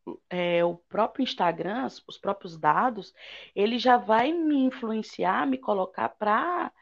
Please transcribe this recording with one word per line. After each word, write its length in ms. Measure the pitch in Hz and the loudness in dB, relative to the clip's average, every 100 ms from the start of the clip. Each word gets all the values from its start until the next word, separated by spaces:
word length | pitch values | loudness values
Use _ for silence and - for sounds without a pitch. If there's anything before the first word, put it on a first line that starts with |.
| - - - | -14 -14 -8
é, 340 | 180 175 170 170 | -2 0 2 2
o 120 | 170 | 0
próprio 460 | _ 190 226 - | _ -2 -2 0
Instagram, 640 | 254 - 180 165 180 226 254 - - | -4 0 0 0 -4 -4 -6 -8 -18
os 100 | - | -10
próprios 400 | 196 202 185 165 | -6 -6 -8 -2
dados, 560 | 151 160 240 214 180 - - - - - | 2 4 2 -2 -12 -18 -20 -18 -10 -2
ele 220 | 208 240 | 0 2
já 180 | 233 247 | 4 4
vai 340 | 196 220 254 | 6 2 2
me 240 | 339 311 285 | 0 2 2
influenciar, 920 | 262 262 226 220 214 - 180 208 277 | 2 0 -4 -4 -6 -2 0 0 0
me 100 | 262 | -2
colocar 520 | - 202 185 - 226 | -2 -2 -2 -4 -6
pra 640 | - 214 220 320 349 - _ | -2 0 0 0 -4 -6 _